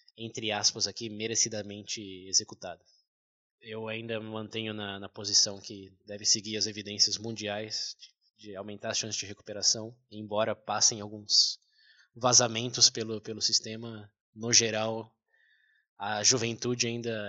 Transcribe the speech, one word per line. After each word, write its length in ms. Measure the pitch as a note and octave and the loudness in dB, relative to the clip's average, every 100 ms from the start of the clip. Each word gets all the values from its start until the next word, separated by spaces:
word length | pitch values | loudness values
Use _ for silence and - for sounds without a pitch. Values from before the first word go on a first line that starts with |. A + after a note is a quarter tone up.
| _ - | _ -10
entre 340 | A2+ A#2+ G#2+ | -8 -4 -2
aspas 360 | G#2 G#2 A2+ G2+ | 2 2 2 -2
aqui, 220 | - A#2 | -2 -8
merecidamente 920 | G#2 A2+ A2+ A#2 G#2+ G2+ G2+ G2+ - G2 F#2 F#2+ | -4 -2 0 0 -2 -6 -10 -8 -8 -8 -12 -2
executadas. 600 | F#2 G#2+ - F#2 E2 _ _ _ _ _ _ _ _ | 0 0 -6 -10 -10 _ _ _ _ _ _ _ _
Eu 280 | A2+ A2 A2 | -12 -8 -6
ainda 320 | A2 A#2 A2 | -6 -4 -4
me 60 | A2 | -4
mantenho 480 | A2 G#2+ A2+ A2 | -6 -4 -4 -4
na, 240 | G#2+ G2+ G2 | -4 -6 -6
na 100 | G2 | -10
posição 520 | - G2+ G2+ G#2 G2+ | -8 2 4 4 0
que 320 | - G2+ F#2+ - G#2+ | -12 -14 -16 -18 -14
deve 180 | G#2 | -4
seguir 320 | G#2 A2 G#2 G#2+ | 0 2 0 0
as 100 | G2+ | 0
evidências 500 | G#2 G2 G#2 G#2+ G#2+ | -2 -4 2 2 2
mundiais 800 | A2+ G#2+ G#2 G2+ A2 - - - | -4 -4 -4 -4 -4 -6 -8 -10
de, 500 | - _ _ _ G#2+ | -18 _ _ _ -12
de 80 | F#2+ | -10
aumentar 340 | G#2 G2+ A2+ | -10 -6 -2
as 80 | G#2+ | -2
chances 200 | A2 G#2 | -2 -4
de 80 | G2 | -6
recuperação, 680 | G2+ - G#2 - A2+ A2+ A#2+ _ | -10 -10 0 2 2 -2 -12 _
embora 440 | G#2+ G#2 G#2 A2 | -12 -2 2 2
passem 460 | G#2 - G#2 - A2+ | 0 -2 2 4 2
alguns 580 | G#2 G#2+ G#2 - - - _ _ - _ _ | -4 -10 2 4 4 0 _ _ -20 _ _
vazamentos 760 | A#2 B2 B2 A#2+ A2 B2 A#2+ - | 0 6 8 6 2 -2 4 4
pelo, 300 | A#2+ A2 G#2+ | 4 -2 -4
pelo 200 | A2+ G#2+ | -6 -2
sistema, 680 | A2 - A2 A2+ A#2 G#2+ G#2 _ _ | 2 2 0 -6 -10 -12 -16 _ _
no 180 | A2 A2+ | -6 2
geral, 640 | A#2 A2+ G#2+ A2 A2+ A2 _ _ _ _ _ _ _ _ - | 4 4 2 0 -2 -8 _ _ _ _ _ _ _ _ -8
a 260 | G2+ G#2+ | -2 4
juventude 640 | A2 B2+ A2+ A2+ B2 B2 A#2 | 4 4 2 0 0 2 0
ainda 240 | A#2 A#2 A2 | 0 -4 -4